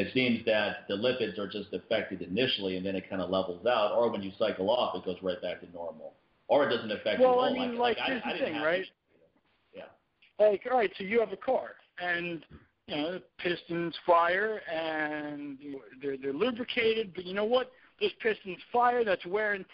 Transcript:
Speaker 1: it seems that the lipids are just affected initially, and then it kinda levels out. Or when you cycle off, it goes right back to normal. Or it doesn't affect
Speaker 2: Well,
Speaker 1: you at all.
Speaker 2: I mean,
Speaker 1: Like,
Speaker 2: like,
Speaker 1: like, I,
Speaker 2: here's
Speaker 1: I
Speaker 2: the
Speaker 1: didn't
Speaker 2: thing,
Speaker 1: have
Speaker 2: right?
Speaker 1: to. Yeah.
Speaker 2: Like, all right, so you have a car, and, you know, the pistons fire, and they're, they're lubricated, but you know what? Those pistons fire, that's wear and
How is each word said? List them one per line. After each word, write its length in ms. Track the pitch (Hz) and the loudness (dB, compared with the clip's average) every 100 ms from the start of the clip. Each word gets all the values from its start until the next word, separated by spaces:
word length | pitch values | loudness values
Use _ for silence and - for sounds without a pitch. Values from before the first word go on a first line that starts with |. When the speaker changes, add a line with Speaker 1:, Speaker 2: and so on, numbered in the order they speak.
| 95 | 0
Speaker 1:
it 80 | |
seems 320 | 131 123 113 113 | 2 2 2 2
that 420 | 107 101 92 - | 2 2 -2 -6
the 60 | 101 | 0
lipids 420 | 123 127 104 98 | 0 0 -2 -4
are 80 | 92 | -6
just 240 | 104 98 | -6 -8
affected 480 | 92 - 110 - 92 | -8 -2 -2 -2 -8
initially, 560 | 87 101 127 107 95 92 | -4 0 2 0 -2 -2
and 80 | 95 | -2
then 100 | 95 | -4
it 140 | - | -4
kinda 160 | 95 87 | -4 0
levels 400 | 95 92 87 110 | 0 0 -2 0
out. 280 | 117 104 | 2 2
Or 160 | 110 117 | 2 2
when 120 | 107 | 0
you 100 | 98 - | -6 0
cycle 320 | 110 92 95 | 0 2 2
off, 260 | 123 107 90 | 2 0 -2
it 80 | |
goes 140 | 92 90 | -6 -4
right 200 | 92 90 | -4 -4
back 180 | 90 87 | -6 -8
to 100 | 90 | -12
normal. 400 | 87 85 78 76 - _ _ - | -12 -10 -10 -16 -18 _ _ 2
Or 180 | 135 185 | 4 4
it 40 | |
doesn't 220 | 120 107 | 0 -2
affect 280 | 104 107 160 | -4 -2 4
Speaker 2:
Well, 100 | 254 | 6
Speaker 1:
you 60 | 247 | 6
at 20 | |
all. 60 | 262 | 2
Speaker 2:
I 60 | 254 247 | 0 -2
mean, 100 | 240 | 0
Speaker 1:
Like, 200 | 240 220 | 0 0
Speaker 2:
like, 0 | |
Speaker 1:
like, 20 | |
I, 60 | 262 | -2
Speaker 2:
here's 100 | 247 | -2
Speaker 1:
I 40 | - | -4
Speaker 2:
the 60 | |
Speaker 1:
didn't 120 | 165 214 | -4 -4
Speaker 2:
thing, 80 | 156 | -2
Speaker 1:
have 80 | 156 | 0
Speaker 2:
right? 200 | 185 185 | 0 -4
Speaker 1:
to. 960 | _ _ _ _ _ _ _ _ 95 | _ _ _ _ _ _ _ _ -18
Yeah. 680 | 76 - _ _ _ - 214 | -18 -20 _ _ _ 4 4
Speaker 2:
Like, 140 | 196 247 | 4 2
all 60 | 254 | 2
right, 140 | 196 - | 2 -2
so 60 | |
you 160 | 190 233 | 0 2
have 140 | 208 | 0
a 40 | 196 | -2
car, 340 | - 220 117 - _ - | -2 -2 -2 -12 _ -8
and, 440 | 180 175 175 165 - - - _ - | -2 -2 -2 -6 -10 -20 -20 _ -8
you 80 | 151 | -4
know, 160 | 160 | -4
the 100 | 185 - - | -6 -10 -6
pistons 560 | 180 170 - 170 170 - - | -4 -4 -4 -4 -4 -2 6
fire, 560 | 170 170 185 220 214 - | 6 6 2 0 -4 -4
and 880 | 160 160 156 151 151 147 147 147 135 147 135 117 131 | -4 -2 -2 -2 -4 -6 -8 -10 -10 -12 -12 -14 -8
they're, 140 | 143 135 | -6 -4
they're 160 | 139 | -4
lubricated, 800 | 143 240 226 240 247 226 220 202 185 | 0 0 0 -4 0 2 2 -2 -8
but 100 | 180 | -6
you 80 | |
know 120 | 196 214 | -2 2
what? 260 | 254 254 - - _ | 2 0 -8 -20 _
Those 140 | 202 - | -2 0
pistons 360 | 226 202 190 175 - | -2 -2 -6 -12 -2
fire, 320 | 240 247 247 | 4 4 4
that's 220 | 220 175 175 | 2 0 0
wear 280 | 208 214 | 0 0
and 120 | 196 - | -2 -4